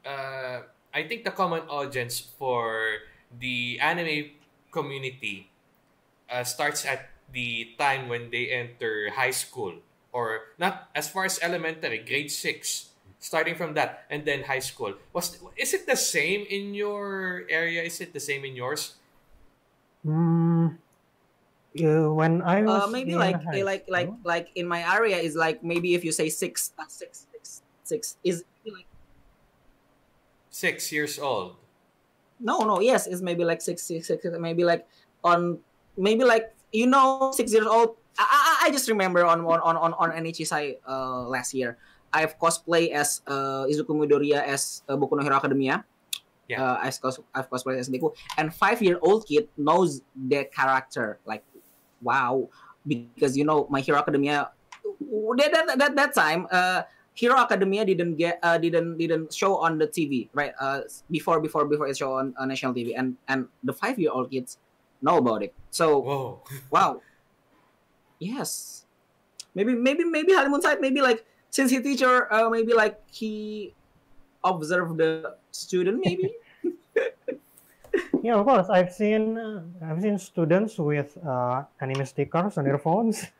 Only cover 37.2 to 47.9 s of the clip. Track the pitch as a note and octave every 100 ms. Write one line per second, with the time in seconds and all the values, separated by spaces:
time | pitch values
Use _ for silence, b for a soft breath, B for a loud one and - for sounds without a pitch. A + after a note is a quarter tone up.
37.2 | C4+ C4+ A#3+ A3 A3 A3+ A3+ - _ -
38.2 | - C#4+ C#4+ D4 E4 C#4 A#3+ G#3+ F#3+ F3
39.2 | F3 E3 E3 E3 E3 E3 E3 E3 E3 E3
40.2 | E3 E3 D#3+ D#3 D3 B2 C3 C3+ C3 B2+
41.2 | B2 B2+ B2+ C3 B2 A#2 b b _ D#3
42.2 | D#3 - E3 D#3+ - E3+ E3 D3 C#3+ -
43.2 | - C3+ C3+ C3+ C3+ D3+ D3+ D3+ D3 C#3+
44.2 | D3 C#3+ C#3+ C#3 - - - C#3 C3+ D3
45.2 | C#3 C3+ C#3 C#3 C3+ F3 - _ _ -
46.2 | _ _ - A#2+ C3 A#2+ A#2+ - C3 C3
47.2 | - C3+ C3 B2+ C3 C3 B2+